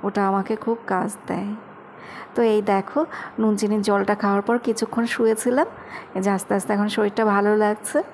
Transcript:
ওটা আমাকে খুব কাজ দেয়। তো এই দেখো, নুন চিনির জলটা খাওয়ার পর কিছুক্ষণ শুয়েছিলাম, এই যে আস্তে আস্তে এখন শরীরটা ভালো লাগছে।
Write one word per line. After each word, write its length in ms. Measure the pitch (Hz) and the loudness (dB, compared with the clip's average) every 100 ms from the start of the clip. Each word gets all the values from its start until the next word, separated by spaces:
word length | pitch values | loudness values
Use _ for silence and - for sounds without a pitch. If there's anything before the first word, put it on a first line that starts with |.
| 202 | -2
ওটা 140 | 202 196 | 0 0
আমাকে 240 | 196 190 220 | 0 -2 -4
খুব 120 | - 226 - | -2 -4 -2
কাজ 180 | 190 202 - - | -2 -2 -6 -6
দেয়। 220 | 180 202 214 - - - - - - - | -6 -6 -8 -12 -20 -20 -20 -18 -16 -8
তো 60 | - 233 | 0 4
এই 60 | 214 | 4
দেখো, 380 | 208 196 190 - 320 - - - | 2 0 0 -2 -2 -4 -12 0
নুন 120 | 220 208 | 2 2
চিনির 220 | 208 214 208 | 2 0 2
জলটা 260 | 202 196 208 | 2 2 0
খাওয়ার 200 | 208 202 | 2 0
পর 140 | 202 240 240 | 2 0 0
কিছুক্ষণ 380 | 226 220 - 233 | -2 -2 -2 -2
শুয়েছিলাম, 540 | - 226 220 247 254 370 - - - - | 2 2 2 0 2 0 -4 -16 -16 -10
এই 60 | 190 | -2
যে 60 | 190 | 0
আস্তে 220 | 190 - | 0 0
আস্তে 160 | 202 190 208 | -2 0 0
এখন 120 | 208 208 | 0 2
শরীরটা 280 | 208 208 220 | 0 2 2
ভালো 160 | 202 208 214 | 4 4 4
লাগছে। 420 | 214 214 - 294 381 | 2 0 -2 -2 -2